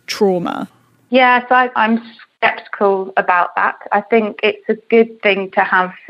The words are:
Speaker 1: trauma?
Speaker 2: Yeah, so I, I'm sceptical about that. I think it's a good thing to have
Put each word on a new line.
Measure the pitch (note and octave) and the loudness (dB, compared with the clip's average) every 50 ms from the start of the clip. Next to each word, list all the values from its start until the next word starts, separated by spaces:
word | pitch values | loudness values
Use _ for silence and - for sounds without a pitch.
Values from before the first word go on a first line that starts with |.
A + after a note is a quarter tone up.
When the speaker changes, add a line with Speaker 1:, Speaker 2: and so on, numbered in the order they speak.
| _ | _
Speaker 1:
trauma? | - - - A3 G3 F#3 F3+ E3+ - - - - - _ _ _ _ _ _ _ _ | -12 -4 0 0 0 0 0 -4 -6 -6 -8 -10 -12 _ _ _ _ _ _ _ _
Speaker 2:
Yeah, | A#3+ C4 B3+ B3 B3 B3 A#3+ B3 | 2 4 4 4 4 2 2 2
so | B3+ | 2
I, | B3+ B3+ B3 B3 | 2 2 0 0
I'm | A#3 A3 A3 A3+ A3+ - - - - - - _ _ - | -2 0 0 0 -2 -4 -8 -20 -20 -20 -20 _ _ -2
sceptical | A3+ - - - - - - G#3 G3 G3 F#3+ F#3+ F#3+ F#3+ - | -2 -2 -4 -10 -12 -6 -2 0 0 0 -2 -4 -4 -4 -2
about | F#3 F#3 F3+ F3 - - - | 0 0 0 0 0 -2 -2
that. | G3 F#3+ A3+ - - - - - | -2 -2 -2 -4 -6 -6 -4 -4
I | G3+ | -4
think | G#3 - A#3+ A3+ A3 G#3 G#3 - - | 0 0 0 0 0 0 -4 -2 -2
it's | G#3+ G#3 - - - | -2 -2 -4 -4 -6
a | A3 A3 - - | -6 -6 -4 0
good | - A#3 A3+ A3+ A3+ - - | 2 2 2 2 -2 -4 -2
thing | G#3 G3 G3 G3 F#3+ - | -2 -2 -2 -4 -4 -2
to | G#3 | -2
have | F#3+ - G3+ F#3 F#3 F3+ F3+ - - - | 0 0 0 0 0 -2 -6 -14 -20 -12